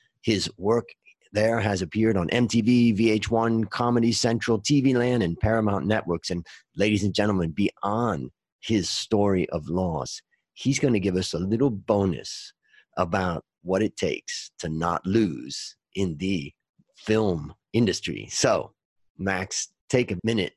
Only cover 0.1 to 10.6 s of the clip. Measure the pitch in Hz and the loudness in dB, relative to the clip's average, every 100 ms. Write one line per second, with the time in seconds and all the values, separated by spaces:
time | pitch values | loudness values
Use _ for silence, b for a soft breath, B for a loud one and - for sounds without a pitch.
0.1 | _ - 104 - - 95 117 113 - b | _ -2 -2 -2 -4 0 0 -2 -14 b
1.1 | b b 104 110 113 104 98 87 104 110 | b b 0 2 2 0 -2 -2 0 2
2.1 | 95 85 120 120 120 107 123 117 104 113 | 2 2 2 2 2 4 4 4 4 2
3.1 | 107 - 113 113 113 110 - 120 120 117 | 2 0 0 2 0 -2 -2 0 2 2
4.1 | 110 120 117 - 110 - 147 131 123 123 | 2 0 0 0 0 2 2 4 4 2
5.1 | 123 92 85 107 113 107 101 82 107 - | 2 0 0 0 2 2 0 0 0 0
6.1 | 85 - 87 85 B B - 104 104 101 | -4 -4 -8 -8 B B -2 2 2 0
7.1 | 92 107 98 85 78 101 - 98 107 120 | 0 2 2 0 0 -2 0 -4 -2 0
8.1 | 85 64 _ _ _ - 110 85 - - | -2 -6 _ _ _ -2 0 0 -6 -2
9.1 | 107 101 92 - 82 76 87 92 78 64 | 2 4 2 0 -4 -4 -2 -2 -4 -6
10.1 | - _ _ _ - | -12 _ _ _ -6